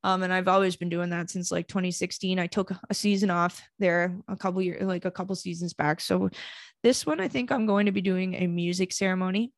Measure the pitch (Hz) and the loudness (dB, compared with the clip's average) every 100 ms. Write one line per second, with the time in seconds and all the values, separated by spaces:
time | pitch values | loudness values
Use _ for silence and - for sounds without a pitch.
0 | 190 185 185 185 185 190 190 175 175 170 | 2 0 2 0 4 4 4 0 -4 -2
1 | 175 170 170 185 175 175 170 196 185 175 | -2 -2 -4 -6 -4 -4 -2 -2 -2 -2
2 | 185 - 190 185 175 - 185 185 - 208 | -4 -4 -2 0 0 -2 -2 -6 -4 0
3 | 208 196 196 175 175 - - _ 185 170 | 2 4 4 4 2 -2 -20 _ 2 4
4 | 180 180 - 190 190 185 180 - 190 180 | 2 -2 -8 -4 -2 0 -2 -2 -2 -2
5 | 185 180 190 190 185 170 175 - 147 151 | -4 -6 -6 -6 -6 -6 -6 0 0 0
6 | - 185 190 - - - - _ 233 262 | 0 0 0 -4 -16 -16 -20 _ 2 4
7 | - 311 359 262 247 269 220 202 208 196 | 0 -2 -2 -2 -2 0 2 4 4 2
8 | 190 185 185 185 180 170 175 180 185 - | 0 0 0 -2 0 0 0 0 -2 0
9 | 196 185 185 190 240 | 0 2 0 0 -2